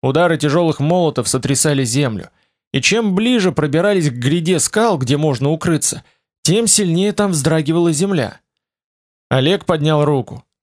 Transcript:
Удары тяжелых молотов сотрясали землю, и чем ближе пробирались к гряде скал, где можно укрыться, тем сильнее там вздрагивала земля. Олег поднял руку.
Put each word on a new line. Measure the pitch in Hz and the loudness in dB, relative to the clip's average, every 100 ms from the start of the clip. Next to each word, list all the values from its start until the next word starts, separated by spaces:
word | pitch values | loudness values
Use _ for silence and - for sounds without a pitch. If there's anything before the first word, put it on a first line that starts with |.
Удары | 131 139 175 160 | 0 2 2 2
тяжелых | 147 156 170 147 | 0 2 0 0
молотов | 143 180 165 139 113 | 0 0 0 -2 -2
сотрясали | 127 110 139 156 139 | -2 -2 0 0 0
землю, | 127 123 139 104 - _ _ _ _ | 0 0 -2 -4 -12 _ _ _ _
и | 135 | -2
чем | - 220 220 185 | 0 0 0 0
ближе | 226 247 185 | 2 2 2
пробирались | 151 147 151 196 196 147 | 0 0 0 2 2 0
к | |
гряде | 123 120 170 165 175 | 0 0 0 0 0
скал, | - 214 233 165 | 0 0 0 0
где | 123 143 | 0 0
можно | 151 123 139 | 0 0 -2
укрыться, | 160 170 151 - 120 - _ _ _ | -2 0 0 -2 -6 -14 _ _ _
тем | - 190 233 | 0 2 2
сильнее | - 190 165 202 | 2 2 0 0
там | 202 208 | 0 -2
вздрагивала | 160 139 160 143 165 170 | 0 0 0 0 0 0
земля. | 147 196 180 110 - _ _ _ _ _ _ _ _ _ | 0 -2 -2 -4 -8 _ _ _ _ _ _ _ _ _
Олег | 127 135 196 - | 0 0 0 0
поднял | 165 151 156 147 | 0 2 2 2
руку. | 143 - 127 _ _ | 0 -4 -12 _ _